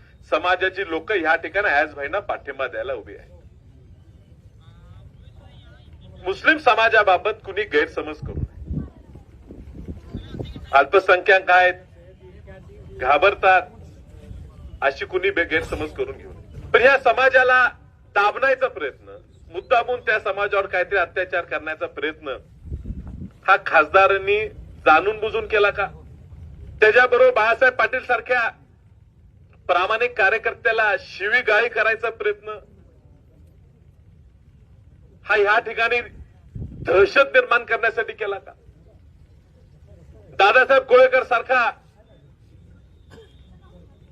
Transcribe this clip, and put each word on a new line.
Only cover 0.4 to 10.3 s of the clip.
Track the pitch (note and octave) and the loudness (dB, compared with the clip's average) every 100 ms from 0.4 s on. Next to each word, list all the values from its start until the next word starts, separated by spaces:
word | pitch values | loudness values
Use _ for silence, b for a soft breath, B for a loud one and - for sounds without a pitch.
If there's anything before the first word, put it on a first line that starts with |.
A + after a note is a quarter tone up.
| F3+ F3+ F#3+ F#3 F3+ | 0 0 -2 -4 -6
लोक | D#3+ D#3+ | -6 -4
ह्या | G#3 D#3 D#3+ | -2 0 -2
ठिकाणी | E3 F3+ G#3 | -2 -4 -2
अयाज | D3 D3+ | 0 -2
भाईंना | C#3+ C#3+ F#3 | -4 -8 -6
पाठिंबा | - A2+ - C3 C3 | -6 -8 -10 -8 -8
द्यायला | A2 B2 | -8 -8
उभी | B2 G2 G2 | -10 -12 -20
आहे. | - - - - - - - - - - - - - - - - - - - - - - - - - - - - - - | -20 -20 -20 -20 -20 -20 -20 -20 -20 -20 -20 -20 -20 -20 -20 -20 -20 -20 -20 -20 -20 -20 -20 -20 -20 -20 -20 -20 -20 -12
मुस्लिम | F3+ G3 - D#4 | -8 -2 2 2
समाजाबाबत | B3 G#3+ A3+ A3 G3+ F3+ G#3 A3 - | 4 2 4 4 4 2 0 -6 -8
कुणी | F#3+ | -8
गैरसमज | G#3 - - - D3+ D3+ - | -2 -2 -2 -4 -10 -10 -12
करू | - | -10
नये. | - - - - - - - - - - - - - - - - - - - | -10 -12 -12 -10 -10 -16 -20 -20 -20 -20 -20 -20 -20 -18 -16 -18 -16 -16 -14